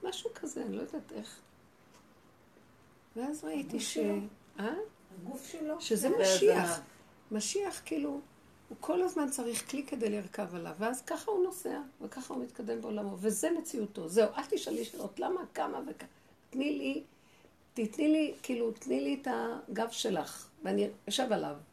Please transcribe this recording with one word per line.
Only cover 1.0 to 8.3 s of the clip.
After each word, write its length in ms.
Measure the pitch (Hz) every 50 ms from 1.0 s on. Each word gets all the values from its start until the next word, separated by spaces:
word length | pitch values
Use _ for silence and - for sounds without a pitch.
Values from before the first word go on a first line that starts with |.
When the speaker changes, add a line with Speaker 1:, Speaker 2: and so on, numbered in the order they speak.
| - -
Speaker 1:
איך. 280 | - 214 214 - - - - - - - - - _ _ - - - - - - - - - - - _ - - - - - - - - - - - - - - -
ואז 280 | 226 240 277 302 302 -
ראיתי 260 | 311 320 294 277 -
Speaker 2:
הגוף 120 | - -
Speaker 1:
ש-, 120 | - - -
Speaker 2:
שלו? 220 | - - 202 208 202 202 208 - - - - - -
Speaker 1:
אה? 140 | 196 220 285 359 440 427 - - - - 190 185
Speaker 2:
הגוף 260 | 170 202 269 - - -
שלו? 340 | - 330 311 302 311 330
Speaker 1:
שזה 280 | - - 226 202 190 262
Speaker 3:
זה 80 | 370 466
Speaker 1:
משיח. 440 | - 190 - 185 392 415 - 185 185 170
Speaker 3:
הזנב. 120 | 170 - - - - - - - - - - -
Speaker 1:
משיח, 500 | 214 214 214 - - 392 403 381 330 - -
כאילו, 240 | - 330 311 277 294 277 285 294 -